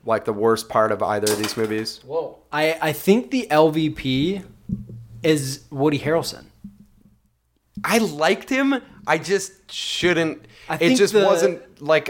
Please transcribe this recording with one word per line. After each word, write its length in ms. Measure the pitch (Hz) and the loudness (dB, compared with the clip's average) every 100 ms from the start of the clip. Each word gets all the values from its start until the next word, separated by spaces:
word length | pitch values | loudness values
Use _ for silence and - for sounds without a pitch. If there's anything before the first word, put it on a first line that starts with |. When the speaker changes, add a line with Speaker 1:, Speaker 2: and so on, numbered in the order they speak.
| 113 | 0
Speaker 1:
like 180 | 110 | -2
the 80 | - | 0
worst 380 | 104 113 110 - | 0 2 2 0
part 240 | 117 110 | 0 2
of 100 | 101 | 0
either 260 | 104 104 107 | -2 -2 0
of 40 | 107 | -2
these 200 | 107 - | -2 -4
movies? 420 | 110 107 110 - 127 | -4 -4 -6 -12 -8
Speaker 2:
Whoa. 320 | 160 - - _ | -6 -6 -12 _
I, 240 | 147 156 160 | -2 -2 0
I 120 | 156 | -4
think 360 | 147 - 214 240 | -2 2 2 2
the 220 | 262 - | -4 2
L 200 | 151 160 | 4 4
V 180 | 156 156 | 4 -2
P 520 | - 135 131 156 196 185 - - - - - - - | -2 -2 0 0 -4 -10 -20 -10 -8 -8 -16 -18 -4
is 440 | 160 156 135 135 - | 0 0 -2 -10 -12
Woody 280 | 139 147 143 | -2 0 0
Harrelson. 460 | 143 165 - - - _ - - - _ _ _ _ _ _ _ _ - | -2 -2 -4 -12 -20 _ -20 -20 -20 _ _ _ _ _ _ _ _ -10
Speaker 1:
I 140 | 208 220 | 0 2
liked 520 | 214 147 160 214 - | 0 0 0 0 -2
him. 320 | 269 277 269 - - - | 0 0 0 -4 -14 -2
I 120 | 156 | -2
just 520 | 139 196 - - _ | 0 -2 -2 -16 _
shouldn't. 760 | - - - 170 170 160 - - - - | -12 -8 -2 0 2 0 -4 -16 -20 -10
Speaker 2:
I 60 | 156 | 0
Speaker 1:
It 40 | |
Speaker 2:
think 180 | 165 262 | 2 4
Speaker 1:
just 140 | 196 | 4
Speaker 2:
the 120 | 214 196 | 4 4
Speaker 1:
wasn't, 560 | 180 180 170 - - | 4 2 -2 -14 -12
like, 280 | 143 156 | 2 2